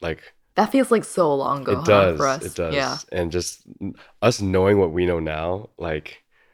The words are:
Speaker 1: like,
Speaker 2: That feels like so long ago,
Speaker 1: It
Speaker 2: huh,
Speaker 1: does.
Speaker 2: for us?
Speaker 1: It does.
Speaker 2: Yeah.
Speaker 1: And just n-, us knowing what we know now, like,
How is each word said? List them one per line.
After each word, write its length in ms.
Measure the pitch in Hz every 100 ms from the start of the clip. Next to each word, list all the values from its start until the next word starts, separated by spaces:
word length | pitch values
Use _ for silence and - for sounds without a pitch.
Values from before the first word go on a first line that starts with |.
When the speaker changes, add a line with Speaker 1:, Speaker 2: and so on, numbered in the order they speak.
Speaker 1:
like, 320 | 82 78 - _ _ -
Speaker 2:
That 100 | 214
feels 180 | 269 254
like 140 | 226
so 300 | - - 151
long 280 | 139 135 139
ago, 100 | 131
Speaker 1:
It 40 | -
Speaker 2:
huh, 60 |
Speaker 1:
does. 320 | - 101 95 76
Speaker 2:
for 80 | 135
us? 140 | 131
Speaker 1:
It 100 | 90
does. 200 | - 82
Speaker 2:
Yeah. 220 | 92 131 135 -
Speaker 1:
And 200 | 90 85
just 300 | 87 - - - -
n-, 140 | 98 - - -
us 180 | 113 120
knowing 380 | 98 92 95 101
what 140 | 87
we 140 | 85 90
know 120 | 85
now, 500 | 78 78 85 98 110 -
like, 440 | 85 78 - - _ _ _